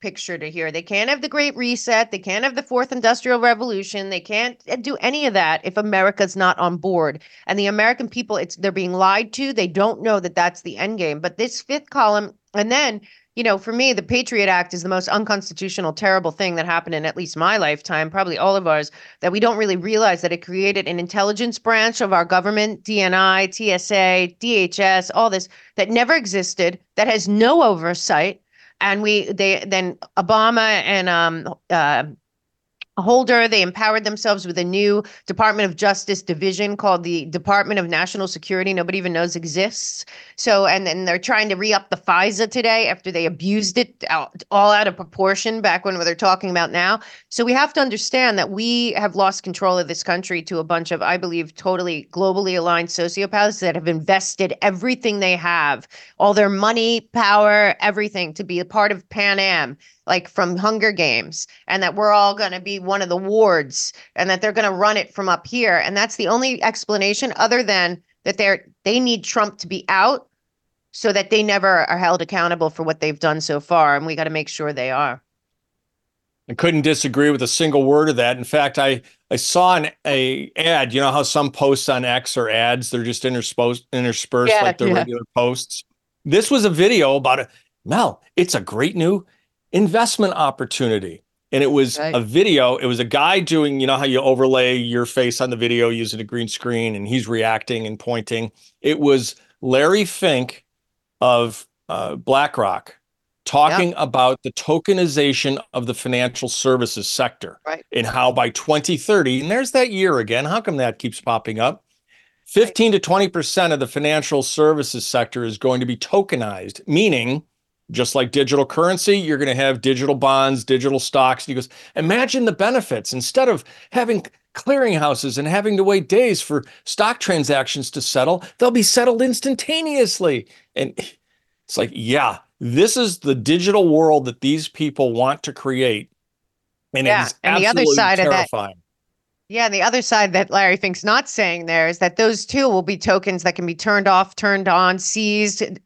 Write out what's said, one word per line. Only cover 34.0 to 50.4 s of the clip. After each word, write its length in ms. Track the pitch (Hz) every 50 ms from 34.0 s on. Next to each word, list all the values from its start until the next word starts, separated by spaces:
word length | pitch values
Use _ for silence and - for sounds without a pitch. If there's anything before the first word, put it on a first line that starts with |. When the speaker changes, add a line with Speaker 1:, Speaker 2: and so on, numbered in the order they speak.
| 214
Speaker 1:
themselves 420 | 214 214 214 - 220 202 196 185
with 100 | 175 170
a 80 | 180 175
new 400 | 175 185 202 208 202 202 208 208 - - - _
Department 420 | - 185 220 220 214 202 214 202
of 80 | 185 156
Justice 460 | 160 208 202 196 - - - 196 190
division 560 | - - 170 156 190 190 185 185 208 202 202
called 260 | 202 - 202 180 175 170
the 220 | 175 175 165 139
Department 540 | 165 156 175 - 202 196 202 196 196 214 196
of 100 | 175 170
National 380 | 170 156 180 180 - 202 190
Security. 440 | 180 - 160 - - 190 185 185 196
Nobody 280 | 190 180 170 175 180 196
even 140 | 180 180 165
knows 220 | 165 175 175 170
exists. 720 | 170 165 165 143 180 190 226 233 - - - - - - - - - - - _
So, 320 | - - 240 208 196 196
and 180 | 165 180 190 190
then 200 | 170 156 185 185
they're 120 | 180 170
trying 320 | 180 180 - 240 214 214 214
to 60 | 190
re-up 340 | 185 208 214 208 196 - _
the 80 | 190
fisa 500 | - _ - 170 180 190 233 202 185 226
today 400 | 208 - 254 226 226 226 226 226
after 240 | - 185 - _ 190
they 140 | 170 165 165
abused 540 | 160 170 135 170 190 208 214 208 196 - 247
it 240 | 247 - _ _ - -
out, 340 | 165 160 139 - - - - -
all 200 | 202 202 208 208
out 160 | 208 208 214
of 80 | 196 180
proportion 640 | - 180 - - - 190 190 196 196 - 226 220 226
back 260 | 208 190 165 180 185
when 120 | 196 185
they're 160 | 175 170 170 165
talking 380 | 165 214 190 185 185 196 185
about 200 | 180 170 170 -
now. 280 | - 175 180 190 220 220 - - - - _ _
So 140 | - - 240
we 80 | 247 247
have 200 | 269 294 302 -
to 80 | 311
understand 560 | 277 254 208 214 - - - 254 254 240 208
that 140 | 190 156 196
we 400 | 190 208 226 233 240 240 240 233
have 240 | - - 208 196 165
lost 260 | 196 196 190 196 -
control 380 | - 190 180 - 196 185 180 180
of 80 | 170
this 160 | 143 170 - -
country 400 | 190 175 180 185 - 180 165